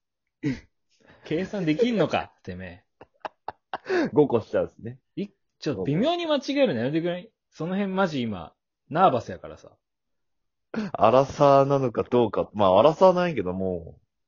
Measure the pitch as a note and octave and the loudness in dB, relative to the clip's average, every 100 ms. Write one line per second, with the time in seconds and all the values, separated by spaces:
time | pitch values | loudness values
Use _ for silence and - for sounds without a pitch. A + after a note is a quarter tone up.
0 | _ _ _ _ D3 - - _ _ _ | _ _ _ _ -8 -8 -12 _ _ _
1 | _ _ - D#3 F#3 G#3 D#3+ D3+ A#3+ A3 | _ _ -6 -6 -4 -4 -2 2 2 2
2 | D3+ G2 D2+ _ - F2+ F#2 F2 _ _ | 0 -2 -6 _ -14 -14 -14 -18 _ _
3 | - _ - - - - _ - - F#4 | -20 _ -18 -16 -18 -18 _ -14 -4 -2
4 | A#3 C#3+ D3 A#2 - G2 E2+ - A2 B2+ | 0 2 2 0 -2 -4 -4 -8 -16 -16
5 | _ - G3+ _ _ _ D#3 G#2 F#2 D#3 | _ -12 -12 _ _ _ -8 -4 -2 0
6 | C#4+ F4 E4 D4 C#4+ C#4 B3+ A#2+ B2 D#3+ | 0 -2 -2 -4 -2 0 0 0 -2 -2
7 | F3 F3+ A3 _ _ - D#3+ F#3+ G3+ F#3 | -4 -6 -12 _ _ -10 -6 -4 -2 -2
8 | F#3+ D3 A#2 F#2+ D#2 _ _ _ - D3 | -2 -2 -6 -8 -12 _ _ _ -8 2
9 | F#3 B2 G#2 F2 D#2 D#2 - _ _ _ | 2 2 -4 -12 -14 -18 -20 _ _ _
10 | _ _ _ _ _ _ _ A3+ G#3 - | _ _ _ _ _ _ _ -8 -8 2
11 | G#2+ B2 C#3 - C#3+ C#3 C3+ C#3 B2+ A2+ | 4 4 2 2 4 6 4 0 -2 -4
12 | - B2 A2 - E2 G2+ G2 F#2+ C#3 D#3+ | 0 0 2 0 -4 2 4 6 6 6
13 | F#3+ F3+ F3+ C3+ F2+ F#2 F#2+ F2+ F2 - | 4 4 -2 -4 -6 -6 -6 -6 -10 -20
14 | _ _ | _ _